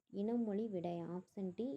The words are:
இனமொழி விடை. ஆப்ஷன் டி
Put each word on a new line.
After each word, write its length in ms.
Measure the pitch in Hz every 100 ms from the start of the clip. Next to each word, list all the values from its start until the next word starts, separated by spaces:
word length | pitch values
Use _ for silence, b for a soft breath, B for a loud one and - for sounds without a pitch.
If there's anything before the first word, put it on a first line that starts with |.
| -
இனமொழி 540 | 196 214 240 220 202 226
விடை. 260 | 185 175 170 165
ஆப்ஷன் 380 | 180 185 - 190 180
டி 140 | 247